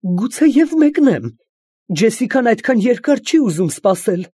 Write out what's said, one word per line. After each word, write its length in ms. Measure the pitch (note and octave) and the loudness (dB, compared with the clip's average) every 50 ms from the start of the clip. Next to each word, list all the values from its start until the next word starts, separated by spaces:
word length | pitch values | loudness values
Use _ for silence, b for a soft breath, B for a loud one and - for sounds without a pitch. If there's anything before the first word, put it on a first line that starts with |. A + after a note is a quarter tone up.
| - | -4
«Գուցե 420 | F3+ F3+ F3 G#3+ C4 - - D4+ D#4 | -4 -4 -2 -4 -6 -2 0 2 2
և 280 | A#3 C4+ E4 D4+ E4 | 4 2 0 2 2
մեկնեմ։ 560 | D#4+ D#4 D4 D4 - D4 C4 F3+ B2 A#2 A#2 - _ _ _ _ _ _ _ _ _ _ - | 2 2 2 2 2 2 2 2 0 -4 -10 -12 _ _ _ _ _ _ _ _ _ _ -8
Ջեսիկան 600 | F#3 D3 G3+ A3+ A3 - B3+ - - C4+ B3 A#3 | -2 0 0 0 0 -2 -6 -2 -2 0 0 0
այդքան 260 | A3 A3 - - C4 A3 | 0 0 -2 -2 0 0
երկար 400 | F#3+ B3 A#3+ - - D4 C#4+ B3+ | 2 0 0 0 0 -2 -2 0
չի 180 | - - - D#4+ | 0 0 0 2
ուզում 320 | C#4 G#3 D#3 D#3+ F#3 D#3 | 2 0 0 -2 -2 -4
սպասել»։ 500 | - - - G3+ F#3+ E3+ - - F#3 F3 F3+ - _ | -4 -2 0 0 0 0 -2 -4 -4 -4 -6 -12 _